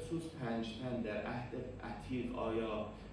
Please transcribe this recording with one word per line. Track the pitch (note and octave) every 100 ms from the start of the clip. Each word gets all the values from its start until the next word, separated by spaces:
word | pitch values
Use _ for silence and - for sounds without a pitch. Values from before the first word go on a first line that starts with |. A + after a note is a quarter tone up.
خصوص | - E3 - -
پنج | A2+ A2+ A2 -
تن | B2+ A#2
در | G#2+ G#2 A2
عهد | B2 B2 C3 - -
عتیق | A#2 A2+ - B2+ A2+ -
آیا | A2+ A2 A2+ G#2+ G2+ - -